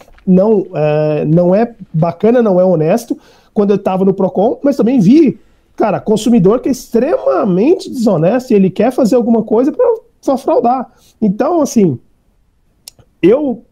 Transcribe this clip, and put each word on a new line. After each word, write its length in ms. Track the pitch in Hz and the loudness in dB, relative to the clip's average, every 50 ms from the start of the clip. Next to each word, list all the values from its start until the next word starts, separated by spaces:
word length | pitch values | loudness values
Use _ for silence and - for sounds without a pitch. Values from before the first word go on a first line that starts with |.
| - _ _ _ _ | -16 _ _ _ _
não, 400 | - 185 180 190 220 226 196 - - 185 | 0 2 2 4 2 2 0 -2 -4 -4
é, 500 | 151 151 151 151 151 151 151 151 147 160 | -4 -2 0 0 0 0 0 -2 -2 -2
não 300 | 151 160 170 180 175 185 | 0 2 2 2 2 2
é 200 | 202 233 240 233 - 190 - - | 0 0 -2 -6 -10 -16 -8 -4
bacana, 500 | 160 160 170 165 - - 214 240 254 240 | -2 -2 -2 -2 0 0 0 2 2 2
não 180 | 214 185 180 | 2 2 2
é 40 | 180 | 2
honesto, 540 | 190 180 160 151 156 - - - - 285 - - _ _ _ _ _ _ | 2 2 0 0 0 -2 -2 -4 -6 -10 -10 -12 _ _ _ _ _ _
quando 160 | - 208 202 | -2 0 0
eu 80 | 208 196 | 0 -2
tava 260 | 202 208 185 185 190 | -2 -4 -2 0 0
no 80 | 190 190 | 0 0
Procon, 460 | 196 196 185 - - 185 240 294 - - | 0 -2 -2 0 0 0 0 -2 -2 -2
mas 140 | 277 277 | -2 0
também 240 | - 214 220 269 262 | 0 0 0 2 2
vi, 380 | 185 175 254 320 330 247 - - _ _ _ _ _ _ _ | 4 4 4 4 4 2 0 -4 _ _ _ _ _ _ _
cara, 240 | - 359 339 180 147 | -4 -2 -2 -2 -4
consumidor 600 | - - 214 220 - 254 233 233 170 185 214 494 | -2 -2 -4 -2 0 0 2 2 4 2 2 0
que 80 | - 311 | -2 -4
é 40 | 254 | -6
extremamente 1160 | - - - - 226 240 285 370 523 - - 392 359 277 214 175 175 208 285 370 - - - | -6 -6 -4 -2 -2 0 0 -2 -4 -4 -6 -6 -4 -2 -2 0 0 2 0 0 0 -2 -8
desonesto 640 | - 269 220 233 196 151 156 175 226 254 247 - 214 | -8 -4 -2 0 0 0 0 0 -2 -2 -2 0 0
e 40 | |
ele 120 | 202 190 185 | 2 2 0
quer 240 | - - 208 247 254 | 0 -2 -2 -2 0
fazer 220 | - 277 202 262 | -2 0 0 0
alguma 280 | 247 233 226 233 226 214 | 0 0 0 0 -2 0
coisa 300 | - - 220 262 285 269 | 0 0 0 0 0 -2
pra 140 | - 494 - 453 440 - _ _ _ | 0 0 0 -2 -4 -8 _ _ _
só 160 | - - 269 | -6 -4 -4
fraudar. 540 | - - - 320 427 240 240 247 269 233 - _ _ _ _ _ _ | -4 -2 -2 -2 0 0 0 -2 -2 -6 -10 _ _ _ _ _ _
Então, 420 | - 214 185 214 254 294 349 339 285 | -4 -2 -2 -2 -2 -2 0 -2 -2
assim, 360 | - - 233 202 170 101 - - _ _ _ _ _ _ _ _ _ _ _ _ _ _ _ _ - - _ _ _ _ _ - | 0 0 2 2 2 0 -4 -10 _ _ _ _ _ _ _ _ _ _ _ _ _ _ _ _ -20 -20 _ _ _ _ _ 0
eu 400 | 175 220 285 302 277 233 - - _ | 2 2 2 0 -4 -6 -8 -12 _